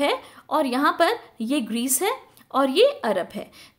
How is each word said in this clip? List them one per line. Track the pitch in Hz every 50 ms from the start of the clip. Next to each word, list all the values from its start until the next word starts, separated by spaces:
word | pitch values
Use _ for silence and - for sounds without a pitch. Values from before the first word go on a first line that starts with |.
है | 285 320 494 523 - - - - - -
और | 269 311 294
यहाँ | 254 240 262 294 330 349 -
पर | 339 359 480 - - - _ -
ये | 226 226 285 302
ग्रीस | 220 196 220 233 247 269 262 -
है | 370 415 523 - - - _ - - _
और | - 262 277 262
ये | 262 370 494 571 571 - -
अरब | 220 190 185 165 - -
है। | 208 - - - - - - _